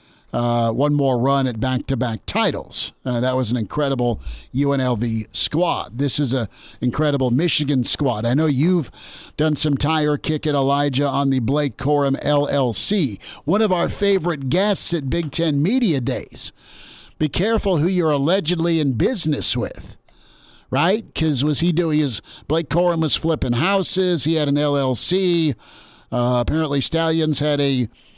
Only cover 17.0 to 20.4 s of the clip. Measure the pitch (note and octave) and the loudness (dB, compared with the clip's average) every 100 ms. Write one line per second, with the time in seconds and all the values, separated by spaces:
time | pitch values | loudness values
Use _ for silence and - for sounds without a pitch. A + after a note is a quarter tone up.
17 | - - D3+ - G#3 A3+ G3+ E3+ E3+ F#3 | -20 -4 -2 0 0 2 2 2 2 2
18 | D#3+ D3 C#3 G3 D#3 E3+ E3+ E3 D3 A2+ | 2 2 2 0 0 0 0 2 0 2
19 | G3 A#3 D#3+ C3 - B2 G2 - - - | 0 0 -2 0 0 -2 -4 -8 -14 -18
20 | _ - - - | _ -20 -20 -20